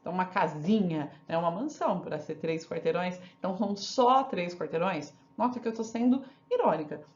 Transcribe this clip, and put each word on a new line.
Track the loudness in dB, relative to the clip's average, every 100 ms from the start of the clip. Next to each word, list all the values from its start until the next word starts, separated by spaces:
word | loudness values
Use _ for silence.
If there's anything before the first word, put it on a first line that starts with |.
Então, | -6
uma | -4 -2
casinha, | 0 0 0 2 4 4 0 -4 -8 -4
né, | 0
uma | 0
mansão, | 0 -6 -2 0 0
pra | -2 -8
ser | -6 -6
três | -2 -4 -4
quarteirões, | -4 0 0 0 -4 -12 -8
então | -6 -2
são | -2 -2
só | -6 2 6 6
três | 4 -2 -4
quarteirões. | -4 -4 0 0 0 -6 -14 _ -2
Nota | -2 0
que | -6
eu |
tô | -4
sendo | -6 0 4 4 0 -18 _
irônica. | 2 2 2 -2 -10 -14